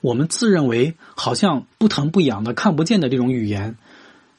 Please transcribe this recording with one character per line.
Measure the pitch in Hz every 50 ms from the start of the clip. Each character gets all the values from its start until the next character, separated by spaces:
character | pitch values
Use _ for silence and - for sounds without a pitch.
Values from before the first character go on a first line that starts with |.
我 | - 135 120
们 | 120 151
自 | 165 - - 247 226
认 | 196 170 143
为 | 123 117 117 131 160 165 _ - - -
好 | - - 123 123
像 | - - 190 156 127 - - _
不 | - 226
疼 | 208 - - 143 151
不 | 165 202
痒 | 170 135 113 98 110
的、 | 117 123
看 | - - 214 160
不 | 143 165
见 | 165 240 202
的 | 160 123
这 | 135
种 | 127 123 123
语 | 131 123 110
言， | 104 104 101 101 107 113 110 _ - - - - - - _ _ _ _